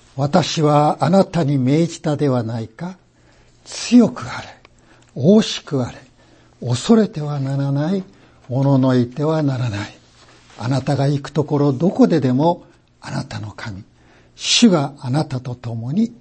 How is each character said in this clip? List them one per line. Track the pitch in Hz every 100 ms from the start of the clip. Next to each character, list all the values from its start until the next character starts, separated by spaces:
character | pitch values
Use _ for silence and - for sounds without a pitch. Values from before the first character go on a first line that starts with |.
| _ -
私 | 143 175 143 -
は | 147 147 147 -
あ | 147
な | 190 190
た | 170
に | 147 143
命 | 127 147 170
じ | -
た | 160 147
で | 147
は | 123
な | 113 117
い | 113
か。 | - 175 185 _ _ _ _ _ _ -
強 | - - 247 226
く | -
あ | - -
れ、 | - - - _ _ - _ -
大 | 131 147
し | 101 -
く | - 139
あ | 117
れ、 | - - _ _ _ _ _
恐 | 120 123 - 226
れ | 202
て | -
は | 147 147
な | 135 139
ら | 139
な | 139 156 196
い、 | 185 - - _ -
お | 123
の | 139 135
の | 131 127
い | 120
て | 139
は | 151 160
な | 143 127
ら | 120
な | 101 104
い。 | - _ _ - - _ -
あ | 117
な | 135
た | 135 139
が | 139
行 | 143
く | 139
と | - 139
こ | 147
ろ | 143
ど | 127 170
こ | - 233
で | 170
で | 127
も、 | 127 160 175 - _ _ _
あ | -
な | 135
た | - 107
の | 104
神、 | - - 92 - _ _ _ _ -
主 | - - 233
が | 175 143 -
あ | 127
な | 139 151
た | 127
と | 123 123
共 | 120 117 117
に | 170 226 -